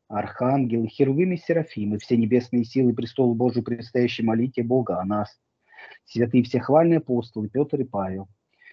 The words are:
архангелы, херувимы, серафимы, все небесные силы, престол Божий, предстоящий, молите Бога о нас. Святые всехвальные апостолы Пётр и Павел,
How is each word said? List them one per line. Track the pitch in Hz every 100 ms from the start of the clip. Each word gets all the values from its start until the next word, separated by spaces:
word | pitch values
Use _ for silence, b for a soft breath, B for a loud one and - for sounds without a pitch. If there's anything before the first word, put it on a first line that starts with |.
| -
архангелы, | 104 101 - 127 139 120 117 110
херувимы, | - 139 139 185 175
серафимы, | - 165 160 - 104 107
все | - 117
небесные | 110 123 123 123
силы, | 117 135 127
престол | 117 117 - 123
Божий, | 117 123 117
предстоящий, | 117 120 120 123 120 -
молите | 113 113 127 127
Бога | 117 127 113 90
о |
нас. | 95 104 101 _ _ _ B B B B _
Святые | 117 120 123
всехвальные | 120 127 123 151 170 165
апостолы | 156 120 113 113 107
Пётр | 131 151 147
и |
Павел, | 123 101 92 95 95 _ _ b b